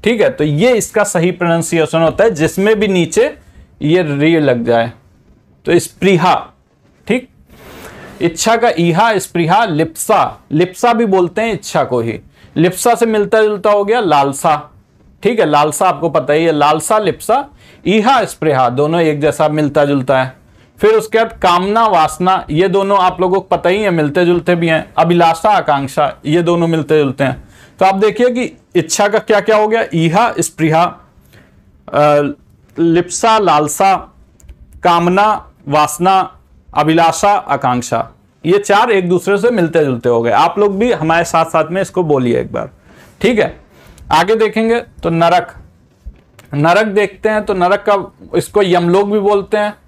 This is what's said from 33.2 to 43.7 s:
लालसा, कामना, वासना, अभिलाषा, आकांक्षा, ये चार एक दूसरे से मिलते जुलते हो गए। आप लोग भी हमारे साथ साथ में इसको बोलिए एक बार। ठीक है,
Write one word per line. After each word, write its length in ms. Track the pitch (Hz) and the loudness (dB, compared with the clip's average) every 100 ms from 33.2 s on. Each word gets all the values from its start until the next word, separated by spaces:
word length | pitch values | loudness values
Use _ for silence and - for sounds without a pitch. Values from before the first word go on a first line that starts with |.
| 233 220 | 0 2
लालसा, 720 | 190 151 151 - 196 185 - _ _ _ - - - - | 2 0 0 0 0 0 -4 _ _ _ -20 -20 -20 -4
कामना, 680 | 180 170 175 185 208 208 - _ - | 0 2 2 2 0 -2 -8 _ -4
वासना, 720 | 147 151 - 180 190 180 - _ _ _ | 0 0 0 2 2 0 -10 _ _ _
अभिलाषा, 580 | - 151 165 165 160 202 | -2 0 2 2 2 0
आकांक्षा, 800 | 202 - 135 123 123 120 117 - _ _ _ 156 | 0 -2 -4 -2 -2 -2 -6 -6 _ _ _ -2
ये 140 | 202 | 0
चार 320 | 202 202 240 | 2 0 2
एक 180 | 196 180 | 0 0
दूसरे 280 | 180 185 196 | -2 0 0
से 140 | 240 | 0
मिलते 340 | 233 165 165 147 | 0 0 0 0
जुलते 240 | 120 120 | 0 0
हो 120 | 117 | 0
गए। 100 | 117 | 2
आप 280 | 107 165 202 | 2 0 2
लोग 180 | 208 196 | 0 0
भी 140 | 240 | -2
हमारे 340 | 185 156 165 170 | -2 0 -2 0
साथ 200 | 165 160 | -2 0
साथ 200 | 165 156 | -2 -2
में 100 | 185 | -4
इसको 220 | 185 - | -4 -4
बोलिए 360 | 170 143 123 117 | 0 0 0 -2
एक 140 | 120 | -4
बार। 160 | 120 - - _ - - _ | -8 -10 -16 _ -20 -20 _
ठीक 180 | - 226 | -2 0
है, 280 | - - - | -2 -6 -20